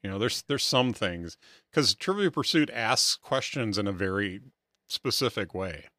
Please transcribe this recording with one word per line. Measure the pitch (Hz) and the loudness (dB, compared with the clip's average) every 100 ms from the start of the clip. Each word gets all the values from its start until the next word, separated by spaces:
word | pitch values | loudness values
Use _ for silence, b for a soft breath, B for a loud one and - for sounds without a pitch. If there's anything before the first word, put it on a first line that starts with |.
You | 98 | -6
know, | 98 | -2
there's, | 117 - | 0 -2
there's | - 139 | -4 -2
some | - 131 127 | 2 4 4
things, | 110 95 87 85 - b b b | 0 -4 -4 -10 -14 b b b
'cause | - 135 | 2 2
Trivial | - - 202 190 | 0 -2 2 0
Pursuit | 151 135 165 147 | 0 2 2 2
asks | 117 113 131 - - | 0 2 2 2 0
questions | - 131 - 143 113 98 | -2 -2 -2 -2 -2 0
in | 101 | -2
a | |
very | 92 95 98 101 95 127 _ _ _ _ | 0 0 0 -2 -4 -16 _ _ _ _
specific | - 135 - 127 - 101 | -4 -2 0 0 -2 -6
way | 92 95 82 - | -4 -6 -8 -16